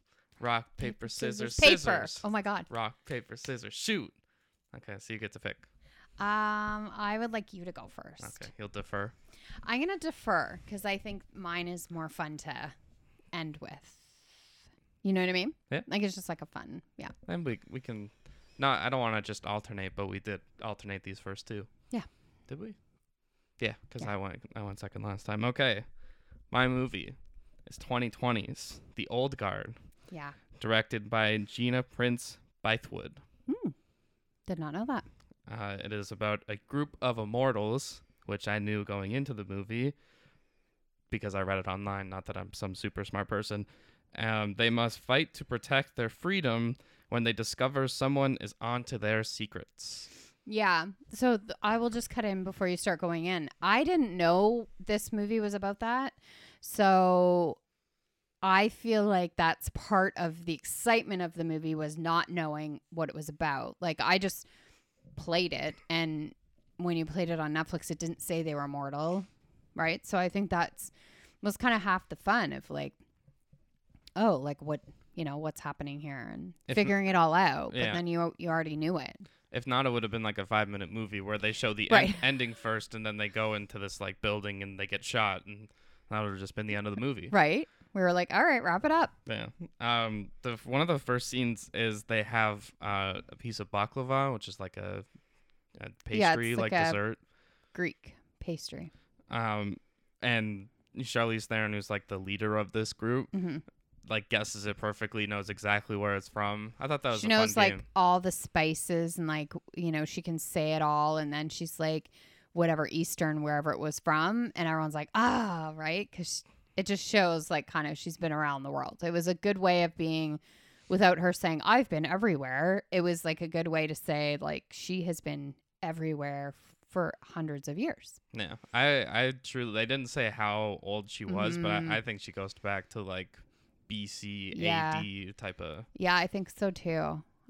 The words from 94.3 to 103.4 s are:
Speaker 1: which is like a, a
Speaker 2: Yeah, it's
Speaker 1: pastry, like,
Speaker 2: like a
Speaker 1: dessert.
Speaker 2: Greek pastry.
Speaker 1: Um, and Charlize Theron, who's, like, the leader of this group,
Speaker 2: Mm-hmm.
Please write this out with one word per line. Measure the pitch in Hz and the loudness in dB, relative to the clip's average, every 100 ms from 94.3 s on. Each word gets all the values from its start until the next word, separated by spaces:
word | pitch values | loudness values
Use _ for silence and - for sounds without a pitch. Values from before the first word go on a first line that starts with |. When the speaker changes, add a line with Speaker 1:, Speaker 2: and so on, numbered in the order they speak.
Speaker 1:
which | 117 - | -2 -8
is | 113 | -10
like | 95 101 | -10 -8
a, | 98 98 98 - _ _ _ _ _ - | -8 -8 -12 -20 _ _ _ _ _ -16
a | |
Speaker 2:
Yeah, | - | -16
it's | - | -14
Speaker 1:
pastry, | - 214 185 139 117 117 | -4 2 4 4 2 0
like, | 110 | 2
Speaker 2:
like | 180 | 2
a | |
Speaker 1:
dessert. | 165 104 107 - _ _ _ _ _ | 2 2 -2 -4 _ _ _ _ _
Speaker 2:
Greek | - 175 - - - _ - | -4 -4 -6 -18 -20 _ -12
pastry. | - 160 - - 165 - _ _ - | -6 -6 -8 -12 -14 -18 _ _ -8
Speaker 1:
Um, | 117 113 107 101 - _ _ _ - | -4 -2 -2 -4 -6 _ _ _ -4
and | 120 117 107 101 101 _ _ - | 0 0 0 -6 -12 _ _ -10
Charlize | 127 120 117 113 - | -2 0 2 0 -2
Theron, | 110 107 | 0 0
who's, | 107 98 | -2 -4
like, | 104 - | -4 -4
the | 98 | -6
leader | 95 101 107 107 | -4 -2 0 0
of | 101 | 0
this | 110 110 | -2 -2
group, | - 113 127 - | -2 0 0 0
Speaker 2:
Mm-hmm. | 196 | -2